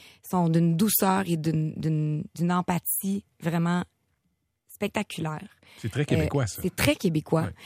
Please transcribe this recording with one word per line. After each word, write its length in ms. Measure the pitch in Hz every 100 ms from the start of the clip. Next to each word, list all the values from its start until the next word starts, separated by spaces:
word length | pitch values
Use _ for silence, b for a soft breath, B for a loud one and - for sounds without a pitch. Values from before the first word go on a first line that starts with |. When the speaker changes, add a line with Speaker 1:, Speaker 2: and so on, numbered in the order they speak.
| b b -
Speaker 1:
sont 200 | 185 170
d'une 280 | 165 170 165
douceur 480 | 214 - 196 190 185
et 100 | 165
d'une, 380 | 160 156 156
d'une, 500 | - 160 156 151 151 - -
d'une 160 | 175
empathie 720 | 180 175 175 - - 196 196 - _
vraiment 420 | 160 170 170 175 175 _ _ _ _ _ _ _ _
spectaculaire. 800 | - 202 214 202 - 156 151 190 _ b -
Speaker 2:
C'est 120 | 110
très 120 | 131
Speaker 1:
Euh, 20 |
Speaker 2:
québécois, 420 | 147 160 - 139 120
ça. 140 | -
Speaker 1:
c'est 120 | 185
très 220 | - 277 302
québécois. 460 | 190 156 - 160
Speaker 2:
Ouais. 120 | 170 -